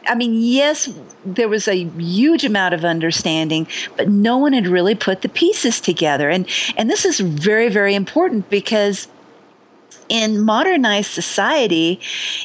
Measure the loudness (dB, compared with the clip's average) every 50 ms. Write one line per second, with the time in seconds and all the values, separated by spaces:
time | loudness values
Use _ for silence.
0 | -4 -4 -2 -2 0 0 0 0 2 2 2 2 2 2 0 -2 -4 -6 -8 -10
1 | -18 -20 -20 -14 -12 -6 -2 -2 0 0 0 -2 0 0 0 0 -2 -4 -6 -6
2 | -6 -2 0 2 4 4 4 2 2 0 0 0 0 0 0 0 0 0 0 0
3 | 0 -2 -2 -2 -2 -2 -2 -2 0 0 -2 -2 -2 -4 -6 -10 -10 -8 -6 -2
4 | 0 2 2 2 4 2 2 2 2 2 2 2 2 2 2 2 2 2 0 0
5 | 0 -2 -2 -2 -4 -6 -2 0 2 2 2 2 0 0 0 0 -2 -2 -2 0
6 | 0 0 2 2 2 2 0 0 -2 -2 -4 -6 -6 -4 -4 -2 -2 0 0 0
7 | 0 0 0 0 -2 -2 -2 -2 0 2 2 2 2 2 2 2 2 2 2 0
8 | -2 -2 0 0 0 2 0 -2 -2 -2 -2 -2 -2 0 0 0 2 0 -2 -4
9 | -8 -12 -18 -20 -20 -20 -20 -20 -20 _ _ _ _ _ _ _ _ -20 -20 -12
10 | -6 -4 -2 0 0 0 0 0 2 2 2 2 2 2 2 2 2 2 2 0
11 | -2 -2 -4 -4 -4 -2 -2 0 0 2 2 2 2 2 2 2 2 0 -2 -4
12 | -6 -10 -10 -8 -8 -8 -8 -8 -10